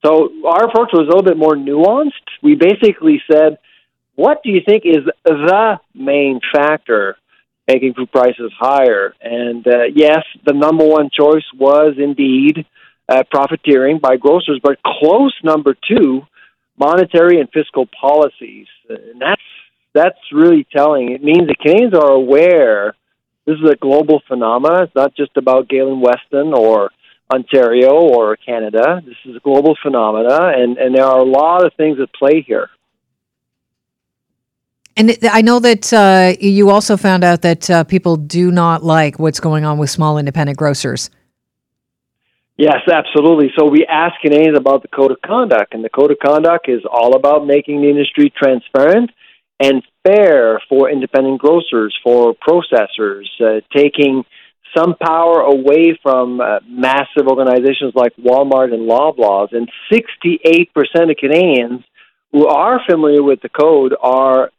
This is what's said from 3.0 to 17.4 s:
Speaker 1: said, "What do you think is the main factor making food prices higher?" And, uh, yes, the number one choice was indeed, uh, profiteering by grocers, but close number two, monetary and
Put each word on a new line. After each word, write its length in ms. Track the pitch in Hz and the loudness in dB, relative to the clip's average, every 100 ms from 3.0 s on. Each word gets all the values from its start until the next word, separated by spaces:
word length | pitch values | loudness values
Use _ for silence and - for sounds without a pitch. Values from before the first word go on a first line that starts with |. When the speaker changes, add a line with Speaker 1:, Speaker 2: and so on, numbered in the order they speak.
| 160 147 - | 0 0 2
Speaker 1:
said, 260 | 156 156 151 _ _ _ _ _ - | 2 2 -2 _ _ _ _ _ -2
"What 280 | 202 302 | -2 -2
do 60 | 262 | -2
you 120 | 190 208 | -2 0
think 180 | 214 175 | 0 2
is 200 | 156 143 - | 0 -2 -4
the 560 | 170 151 156 196 220 185 _ | -2 0 0 0 0 -4 _
main 480 | - 135 143 139 127 - | -12 -4 -2 -2 -4 -4
factor 640 | 151 147 151 - 110 98 - _ _ _ _ - | -2 -2 -4 -2 -4 -4 -10 _ _ _ _ -2
making 260 | 131 131 | -2 -2
food 180 | 123 123 | -6 -4
prices 400 | 135 123 123 117 - | 0 0 -2 -14 -6
higher?" 540 | 123 139 127 104 98 _ | -2 0 0 0 -4 _
And, 440 | 117 120 120 120 120 | -12 -8 -8 -6 0
uh, 180 | 123 120 | 0 0
yes, 300 | 143 151 156 - - - | 2 2 0 -4 -6 -2
the 80 | |
number 320 | 143 151 160 156 | 0 0 2 2
one 240 | 156 143 | 2 0
choice 360 | - 147 156 - 131 | 0 2 2 -2 -2
was 380 | 135 143 151 135 | 2 2 2 0
indeed, 680 | 143 139 135 131 143 156 151 _ _ _ - | -6 -2 -2 0 0 -2 -10 _ _ _ -2
uh, 160 | 131 131 | -2 0
profiteering 680 | 143 139 160 - 135 135 156 | -2 -2 -4 0 0 2 0
by 180 | 135 127 | 0 0
grocers, 420 | 139 175 175 139 | 0 0 -2 -4
but 200 | 143 139 | -4 -4
close 520 | - - 151 208 277 - | -6 -2 0 2 0 -2
number 320 | 165 156 143 131 - | -2 0 -2 -4 -4
two, 340 | 233 151 131 143 _ _ _ _ _ | 0 0 -2 -8 _ _ _ _ _
monetary 640 | 143 175 175 170 175 | 0 0 2 2 2
and 100 | 175 | 2